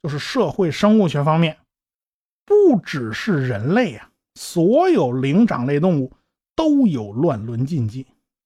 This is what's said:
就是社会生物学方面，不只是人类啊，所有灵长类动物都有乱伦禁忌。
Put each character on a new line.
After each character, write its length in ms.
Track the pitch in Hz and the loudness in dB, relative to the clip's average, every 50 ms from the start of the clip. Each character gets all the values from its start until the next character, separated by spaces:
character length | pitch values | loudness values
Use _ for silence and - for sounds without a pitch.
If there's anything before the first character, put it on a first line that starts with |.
就 60 | - 147 | -10 -8
是 100 | 147 139 | -8 -8
社 320 | - - - 262 202 - | -10 -6 -2 -2 -2 -2
会 200 | - - 185 156 | 0 -2 -2 -2
生 280 | - - 208 208 214 220 | 0 0 2 4 4 4
物 80 | 190 | 2
学 160 | 151 - 143 | 2 0 -2
方 160 | 143 156 156 165 | 0 0 2 2
面， 180 | 170 156 156 _ _ _ _ _ _ _ _ _ _ _ _ _ _ _ _ _ _ | 0 0 -2 _ _ _ _ _ _ _ _ _ _ _ _ _ _ _ _ _ _
不 360 | - 403 415 403 339 247 170 | 2 4 4 6 6 4 2
只 320 | - - - 139 117 110 | -2 -4 -8 -6 -6 -6
是 340 | 107 - - 220 180 139 127 | -8 -6 -4 -2 -2 0 0
人 280 | 123 113 101 117 151 196 | -2 -4 -4 -2 0 0
类 200 | 254 247 165 110 | 0 0 -2 -4
啊， 160 | - - _ _ _ _ _ _ | -12 -18 _ _ _ _ _ _
所 540 | - - - - 170 165 196 247 311 370 381 | -18 -16 -6 -2 0 2 4 4 4 4 4
有 240 | 320 208 143 123 | 2 2 2 0
灵 340 | 123 131 135 139 151 202 240 | -2 -2 -2 2 4 4 4
长 200 | - - 240 123 | 2 2 -2 -2
类 120 | 139 143 143 | -2 0 0
动 220 | 170 190 170 139 | 2 0 0 0
物 120 | 127 - - _ _ _ _ _ _ _ - | -4 -6 -10 _ _ _ _ _ _ _ -6
都 300 | - 320 302 294 277 254 | -2 0 2 2 2 2
有 260 | 196 147 113 107 101 | 2 0 -2 -8 -8
乱 340 | 101 123 165 170 127 104 107 | -4 -2 -2 -2 -2 -4 -8
伦 180 | 120 117 117 135 | -8 -6 -6 -4
禁 220 | 143 175 139 113 | -4 -2 -4 -4
忌。 200 | 104 113 131 135 _ _ _ _ _ _ _ _ | -4 -6 -10 -16 _ _ _ _ _ _ _ _